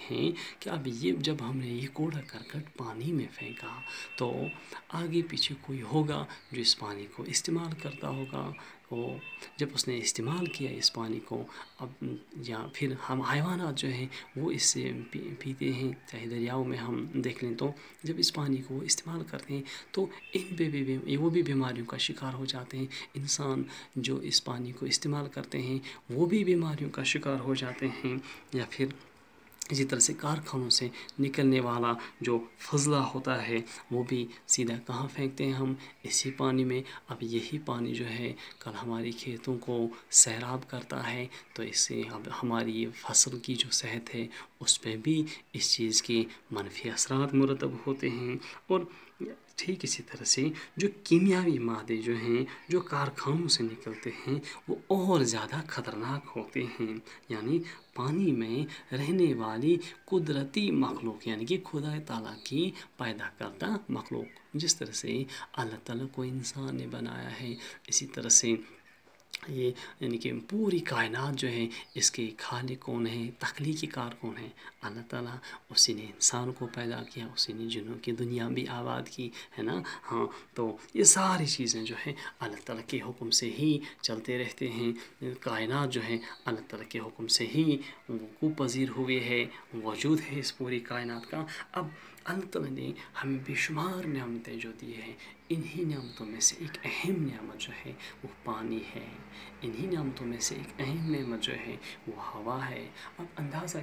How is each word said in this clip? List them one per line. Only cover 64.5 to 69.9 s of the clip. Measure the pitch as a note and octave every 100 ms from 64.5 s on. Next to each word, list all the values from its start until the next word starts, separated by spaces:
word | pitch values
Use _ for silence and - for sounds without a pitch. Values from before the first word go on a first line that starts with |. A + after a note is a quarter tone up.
| D3+
जिस | E3 -
तरह | A#2
से | - - B2+ C3+ - -
अल्लाह | - A#2 A2
ताला | - A#2+ C3+
को | C3+
इंसान | B2+ C3 A#2+ C#3 C3+ C3
ने | B2
बनाया | B2 A#2 B2 B2
है, | A#2 B2 A#2 - - -
इसी | - -
तरह | - A#2
से | - A#2 A2+ - - - - - - _ -
ये | - C3+ B2+ B2+ -